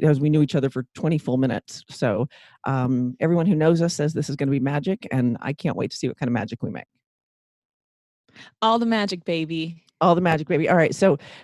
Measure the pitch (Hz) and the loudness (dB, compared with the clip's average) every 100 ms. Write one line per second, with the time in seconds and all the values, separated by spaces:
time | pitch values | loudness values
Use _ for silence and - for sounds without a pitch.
0 | 156 139 151 151 147 151 135 131 - - | 2 4 2 2 2 0 -2 -4 -8 -6
1 | 156 156 - 131 131 104 - - - - | -2 -2 0 0 0 -2 -8 -16 -18 -4
2 | 127 101 135 - - _ - 135 127 127 | -2 0 -4 -8 -20 _ -4 -2 0 0
3 | 123 127 165 175 165 160 156 170 170 - | -2 -2 0 2 2 2 4 2 0 -2
4 | 151 160 151 135 139 139 131 147 143 190 | -4 -2 -6 -4 -2 0 0 -2 -4 -6
5 | - 131 123 117 - 143 165 - 113 - | -4 -2 -2 -2 -6 -6 -4 -4 -6 -6
6 | 131 - 127 120 107 113 - 64 - _ | -8 -6 -4 -4 -4 -8 -10 -10 -16 _
7 | _ _ _ _ _ _ _ _ _ _ | _ _ _ _ _ _ _ _ _ _
8 | _ _ _ - - _ 220 233 233 226 | _ _ _ -20 -20 _ 2 2 2 0
9 | 202 185 170 170 160 165 165 165 _ - | 0 -4 -4 -2 -2 -4 -6 -10 _ 0
10 | 180 170 180 160 151 156 160 175 160 - | 4 4 4 0 0 0 2 4 2 4
11 | 190 - - - | 2 2 -2 -20